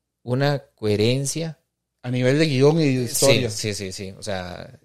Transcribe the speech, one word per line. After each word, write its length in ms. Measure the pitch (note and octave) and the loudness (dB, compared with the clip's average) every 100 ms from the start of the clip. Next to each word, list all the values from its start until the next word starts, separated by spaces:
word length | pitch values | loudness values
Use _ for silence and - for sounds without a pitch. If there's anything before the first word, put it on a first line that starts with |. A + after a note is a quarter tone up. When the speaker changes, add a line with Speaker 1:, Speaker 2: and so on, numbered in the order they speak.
| _ _ | _ _
Speaker 1:
una 400 | - B2 C#3+ C#3+ - | -6 -2 0 -2 -6
coherencia. 840 | _ G#2+ G#2 A2 C3 C#3 D#3 E3 D3+ _ _ _ _ | _ 0 2 2 0 -2 -6 -8 -10 _ _ _ _
Speaker 2:
A 80 | B2+ | -6
nivel 280 | B2 B2+ C#3+ | 0 2 2
de 80 | D#3+ | 2
guión 320 | C3 C#3+ E3 | 4 4 4
y 160 | D3+ B2+ | 2 0
de 120 | A#2+ | -2
Speaker 1:
Sí, 40 | |
Speaker 2:
historia. 380 | - C#3 A#2 A#2+ | 2 4 4 2
Speaker 1:
sí, 220 | G#2+ A2 | -4 -6
sí, 180 | G2+ F#2+ | -6 -8
sí, 200 | F#2+ F#2+ G2 | -10 -12 -12
o 40 | |
sea, 560 | G#2 F#2+ F2+ F2+ F#2 - | -8 -8 -8 -12 -16 -20